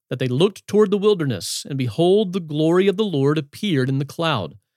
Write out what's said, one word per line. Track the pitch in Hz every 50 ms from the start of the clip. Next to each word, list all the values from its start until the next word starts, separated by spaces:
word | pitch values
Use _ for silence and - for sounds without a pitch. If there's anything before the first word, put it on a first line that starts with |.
| _ -
that | 135 123
they | 135 123
looked | 123 127 180 220 - - -
toward | - - 208 214 190
the | 196 202
wilderness, | 190 214 208 170 156 139 113 87 - - - - - -
and | 143
behold, | 131 131 120 101 - 170 180 190 214 220 180 175
the | 196
glory | 165 151 147 151 156 165 170 185 196 196
of | 190
the | 196 220
Lord | 202 160 139 135 143 156 156
appeared | 147 - - - 208 208 160 131 127 135
in | 135 135
the | 147
cloud. | 143 - - 165 160 143 113 90 - - - _ _ _